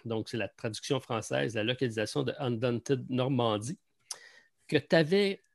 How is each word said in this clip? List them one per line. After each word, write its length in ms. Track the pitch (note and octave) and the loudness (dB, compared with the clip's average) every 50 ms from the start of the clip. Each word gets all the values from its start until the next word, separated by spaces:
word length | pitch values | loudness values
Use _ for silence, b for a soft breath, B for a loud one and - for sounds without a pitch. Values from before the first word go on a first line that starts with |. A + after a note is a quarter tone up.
| b | b
donc, 240 | A#2 A2+ A2 G#2+ - | -4 -4 -4 -4 -4
c'est 80 | - | -4
la 120 | A#2 G2+ F#2+ | -4 -4 -6
traduction 520 | - - - A#2+ A2 - - - C#3+ C3 | -6 -6 -8 -6 -6 -6 -4 -2 -2 -2
française, 540 | - - B2 A2+ A2 - C3 C3 C#3+ C3 G#2+ | -2 -2 -4 -4 -4 -2 0 0 0 0 0
la 100 | A2+ G#2 | -2 -2
localisation 600 | A2+ B2+ B2 C#3 B2 A2 A2 G#2+ G#2+ - D3 C#3 | 0 0 0 -2 -2 -2 -2 -2 -2 -2 -2 -2
de 100 | B2+ - - | -2 -2 -4
Undaunted 680 | D3 B2 B2 A2+ B2 B2+ A#2+ A#2 - - C#3+ B2+ B2 B2+ | -2 -2 -2 0 0 0 0 -2 0 0 -2 -2 -2 -2
Normandie, 720 | B2+ B2 B2+ B2 C3 B2 A#2+ A2+ G#2+ G#2 G#2+ B2 F3 - _ _ _ _ _ B B B B B B B B B B _ _ - | -2 0 0 2 2 2 4 2 2 0 -2 -4 -10 -10 _ _ _ _ _ B B B B B B B B B B _ _ 0
que 80 | - | 0
t'avais 680 | D3+ C#3+ - - E3 E3 D3+ F3+ G3+ G#3 G3 G3 - _ _ _ | 0 2 6 6 6 6 6 4 4 4 2 0 -4 _ _ _